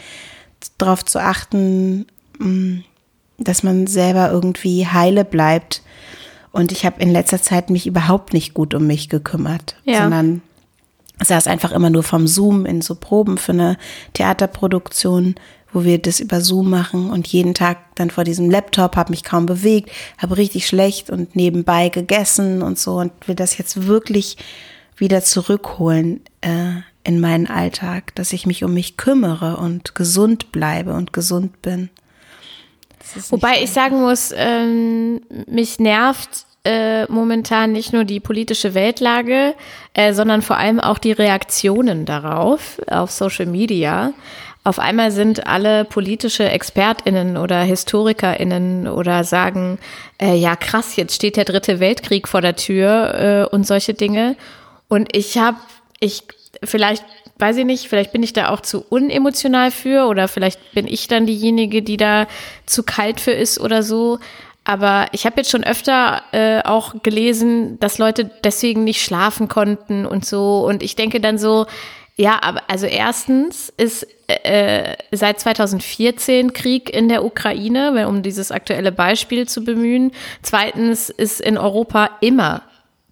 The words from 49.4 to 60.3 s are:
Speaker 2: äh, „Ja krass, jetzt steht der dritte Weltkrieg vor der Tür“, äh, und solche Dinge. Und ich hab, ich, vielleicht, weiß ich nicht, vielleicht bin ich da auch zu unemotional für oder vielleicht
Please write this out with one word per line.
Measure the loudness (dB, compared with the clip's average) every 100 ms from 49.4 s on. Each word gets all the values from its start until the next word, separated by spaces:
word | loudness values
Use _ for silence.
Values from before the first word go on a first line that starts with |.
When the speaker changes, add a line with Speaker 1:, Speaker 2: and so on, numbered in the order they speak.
| 0 -2 -4 -6 -10 -20 -16 -2
Speaker 2:
äh, | 2 4
„Ja | 2 0
krass, | -2 -2 -2 -4
jetzt | -4
steht | -2 0 0
der | 0
dritte | 0 0 2
Weltkrieg | 2 0 -2 -2 0
vor | 0
der | 0 -2
Tür“, | -2 2 4 2 2 0 2 2 2
äh, | 0
und | 2
solche | 0 0
Dinge. | -2 0 0 0 -4 -10 -20 -20 _ -2
Und | 0 2 0
ich | 0 2
hab, | 0 0 -10 -20 _ -4
ich, | -4 -4 -16 -20 -20 -14
vielleicht, | -4 0 0 0 -8 -20 -12 -2
weiß | 0 2
ich | 0
nicht, | 0 0
vielleicht | 0 0
bin | 0
ich | -2
da | 0 -2
auch | -2
zu | -4 -8 -2
unemotional | 0 2 2 0 0 0 2 2
für | 0 0 2 4
oder | 2
vielleicht | 0